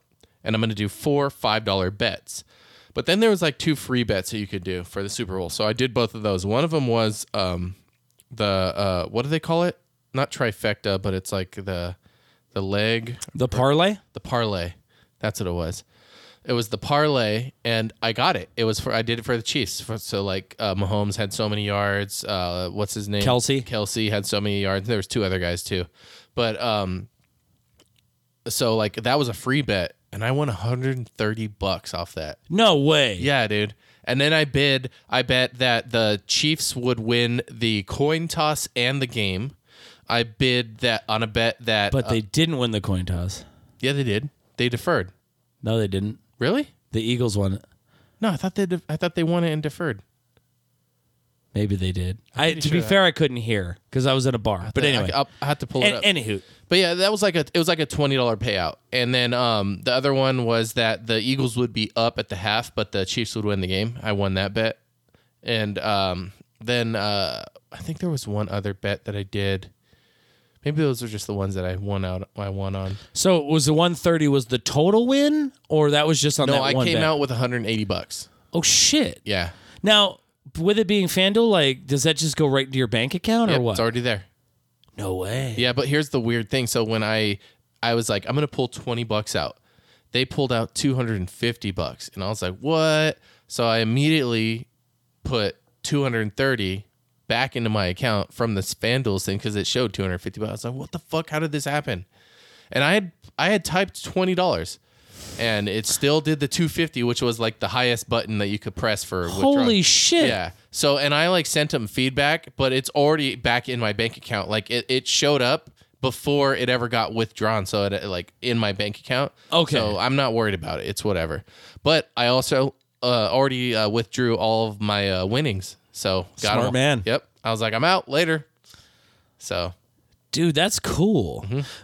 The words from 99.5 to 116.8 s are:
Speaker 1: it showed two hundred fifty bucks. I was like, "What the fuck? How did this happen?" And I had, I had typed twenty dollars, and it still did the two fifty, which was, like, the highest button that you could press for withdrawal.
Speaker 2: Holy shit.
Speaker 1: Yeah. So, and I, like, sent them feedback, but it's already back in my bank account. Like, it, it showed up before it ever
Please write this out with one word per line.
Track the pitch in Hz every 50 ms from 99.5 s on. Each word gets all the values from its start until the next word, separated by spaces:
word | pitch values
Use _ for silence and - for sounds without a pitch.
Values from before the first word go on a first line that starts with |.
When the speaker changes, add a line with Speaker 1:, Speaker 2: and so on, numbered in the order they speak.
| 104
Speaker 1:
it | 101 92
showed | - - 123 123 107 -
two | - 98
hundred | 92 90 87
fifty | - 95 - 104
bucks. | 107 -
I | 104
was | 107 -
like, | 120 127
"What | 135 160 -
the | - 165
fuck? | - - 160 160 165 -
How | 151 156
did | 160 151
this | 147 147 135
happen?" | 139 147 151 143 135 107 90 92 - _ _ _ _ _ - - - - - - _
And | - 127 139
I | 156 190
had, | 214 196 170 - _ - - - -
I | 151 185
had | 214 196 -
typed | - 156 185 202 185 - - -
twenty | - - 185 185 185 185
dollars, | 180 185 175 113 82 82 - - - _ _ _ _ _ - - - - - - -
and | 113 113 110 104 104 104
it | 98 110 104
still | - - - 143 143 151 156
did | 143 156 156 143
the | 147 127
two | - - 170
fifty, | 147 - - 165 156 - 127
which | 120 120 117 -
was, | 127 120 117 113
like, | 113 113 110 -
the | 107 95
highest | 123 127 127 120 120 113 - -
button | 120 117 - 107 110 104
that | 104 101
you | 104 104
could | - 104 -
press | - 123 113 104 - -
for | - 95 92 87
withdrawal. | 85 92 - - 277 285 277 254
Speaker 2:
Holy | 240 220 190
shit. | 160 - - - - - 339 339 311
Speaker 1:
Yeah. | 120 113 95 85 87 - - _ _
So, | - - - 143 143
and | 139 143 143 147
I, | 147 165 175
like, | 185 175 147
sent | - - 156 147 151
them | - 131 110
feedback, | 101 - 131 127 135 131 143 143 147 160 170 - - -
but | - 135 131 131
it's | 135 131 -
already | - 147 143 151 160 156 143 135 -
back | 123 113 123 120 123 - 131
in | 127 120
my | 113 107 104
bank | 104 113 117 -
account. | - - - 117 101 92 92
Like, | 107 110 104 -
it, | 117 120 - -
it | 127 135 -
showed | - - - 156 143 147 135
up | 123 123 151 156 - - - _ _ _ _ _
before | 131 131 117 - - 147 143 143 139 135 135
it | - 123 123
ever | 127 120